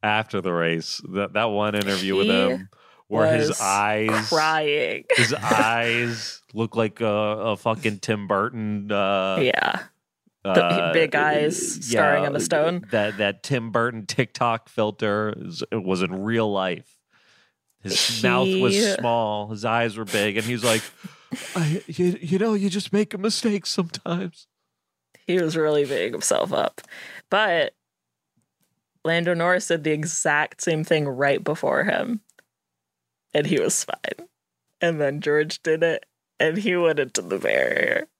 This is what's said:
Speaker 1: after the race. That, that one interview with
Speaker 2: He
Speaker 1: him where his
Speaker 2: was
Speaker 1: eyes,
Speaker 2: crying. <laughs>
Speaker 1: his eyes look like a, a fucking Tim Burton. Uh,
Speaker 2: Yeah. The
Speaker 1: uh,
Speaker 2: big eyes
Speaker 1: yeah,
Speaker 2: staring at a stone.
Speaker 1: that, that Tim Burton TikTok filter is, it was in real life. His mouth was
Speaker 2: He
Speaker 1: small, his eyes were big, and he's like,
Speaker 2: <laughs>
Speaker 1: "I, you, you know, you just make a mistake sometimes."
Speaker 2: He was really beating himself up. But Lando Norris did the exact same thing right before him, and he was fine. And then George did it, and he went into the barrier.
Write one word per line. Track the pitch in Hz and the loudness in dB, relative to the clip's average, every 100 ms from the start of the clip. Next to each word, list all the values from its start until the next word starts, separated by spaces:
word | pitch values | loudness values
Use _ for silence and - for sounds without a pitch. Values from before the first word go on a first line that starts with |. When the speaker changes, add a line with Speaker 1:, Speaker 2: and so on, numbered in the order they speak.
Speaker 1:
after | 107 107 110 101 | 2 0 0 -4
the | 92 | -2
race. | 87 82 82 80 - - | 0 2 0 -4 -10 -6
That, | 95 101 | -4 -2
that | 104 113 | 0 0
one | 104 104 104 | 0 0 0
interview | 101 95 95 95 | -2 -2 0 0
with | 104 | 2
Speaker 2:
He | |
Speaker 1:
him | 113 92 87 95 _ - - _ | 2 2 -2 -8 _ -20 -20 _
where | 110 160 156 | 2 2 4
his | 151 | 0
Speaker 2:
was | - | 0
Speaker 1:
eyes, | 101 98 104 107 110 110 110 | 0 2 2 0 0 -2 0
Speaker 2:
crying. | 160 156 156 151 147 82 110 - | 2 2 2 0 0 -2 -4 -2
<laughs> | - | 2
Speaker 1:
his | 117 135 | 2 0
eyes | 110 107 110 117 117 117 120 113 - - _ 107 | 0 2 4 2 0 0 -2 -4 -10 -14 _ -4
look | 113 113 | -2 0
like | 110 - | 0 0
a, | 113 | -2
a | 104 107 107 110 101 | 0 0 -2 -2 -2
fucking | 117 113 113 104 | 0 0 -2 -4
Tim | - 107 101 | -2 -2 0
Burton. | 98 110 123 107 104 101 | 0 0 -2 -4 -4 -2
Uh, | 101 95 98 95 95 | 0 2 2 0 0
Speaker 2:
Yeah. | 131 - - - - _ _ _ _ _ 98 | 0 2 0 -2 -6 _ _ _ _ _ 2
The | 90 | 4
Speaker 1:
uh, | - 85 85 | 4 2 2
Speaker 2:
big | 160 156 151 | 2 2 2
eyes | 151 151 151 - - - | 2 2 0 -2 -6 -8
Speaker 1:
yeah, | 117 117 | -2 2
Speaker 2:
staring | 98 - - | 4 4 2
at | 147 | -2
a | |
stone. | - 160 160 180 - | 0 2 2 -2 -2
Speaker 1:
that, | 113 104 101 | 0 0 0
that | 101 101 | -2 -2
Tim | - 135 113 | -4 -4 0
Burton | 117 117 113 101 | 0 0 -2 -6
TikTok | - 120 - 120 113 _ | -2 -2 0 0 0 _
filter | - 107 101 107 104 107 - | -2 -2 0 0 0 -2 -4
is, | - 82 - | -10 -10 -4
it | 110 92 | -4 0
was | 92 | 0
in | 90 95 | 0 -2
real | 104 117 110 | -2 0 0
life. | 101 95 82 - _ _ _ _ _ _ _ _ _ | 0 -2 -4 -12 _ _ _ _ _ _ _ _ _
His | 98 92 - 113 | -4 -2 0 0
mouth | 123 123 190 190 | 0 2 2 2
was | 190 196 | 2 2
Speaker 2:
He | |
Speaker 1:
small, | 214 - 120 117 110 104 104 | 2 0 0 0 0 -4 -6
his | 107 | -6
eyes | 110 117 117 104 | -2 0 0 -4
were | |
big, | 104 107 104 101 | -4 0 0 0
and | 110 | -4
he's | 120 | -2
like, | 117 110 - - - - | 0 0 -2 -16 -20 -20
Speaker 2:
<laughs> | _ - - 190 | _ -12 -8 -2
Speaker 1:
"I, | 156 170 - | 0 -2 -6
you, | 160 180 175 | 0 0 0
you | 165 185 | -2 0
know, | 226 208 | 2 2
you | 196 | 0
just | 190 - | -2 -2
make | 202 214 | 0 0
a | 196 | -2
mistake | 208 - 226 202 - | -2 0 0 -2 -2
sometimes." | - 170 - - 175 185 - - _ _ _ _ _ _ _ - | -2 -2 -6 -6 -4 -6 -10 -20 _ _ _ _ _ _ _ -2
Speaker 2:
He | 180 | 0
was | 165 156 | 2 2
really | 151 151 143 | 2 2 2
beating | 131 95 | 0 -2
himself | - - - - | -2 0 0 2
up. | - - - - - - - _ | 0 -2 -4 -20 -20 -18 -20 _
But | 202 214 170 143 _ _ _ _ _ _ _ _ _ _ _ _ _ 160 | 0 2 2 0 _ _ _ _ _ _ _ _ _ _ _ _ _ 0
Lando | 170 170 | 0 2
Norris | 170 170 180 - | 0 2 2 2
did | 170 151 | -2 0
the | |
exact | 151 160 - 160 147 151 - | -2 -2 -2 0 0 0 -4
same | - 156 | -2 -2
thing | 156 160 143 | 2 0 0
right | 127 139 139 | 0 2 2
before | - 156 143 139 - | 0 -2 0 2 2
him, | - - 226 _ _ _ _ _ _ _ _ _ _ _ | 0 -2 -6 _ _ _ _ _ _ _ _ _ _ _
and | 147 147 | -2 0
he | 151 | 0
was | 82 - - | 0 -2 -4
fine. | - - - 349 _ _ _ _ _ | -8 -8 -10 -16 _ _ _ _ _
And | 170 160 | -2 2
then | 143 147 | -2 0
George | 151 147 156 - | 0 0 0 -4
did | 165 160 | -2 2
it, | 165 160 - _ _ _ | 2 0 -8 _ _ _
and | 160 175 | 0 0
he | 208 180 | 0 2
went | 170 147 | 2 2
into | 131 - | -2 -4
the | 87 95 | -4 -2
barrier. | - 60 64 - - - 320 | 0 2 2 0 0 0 -4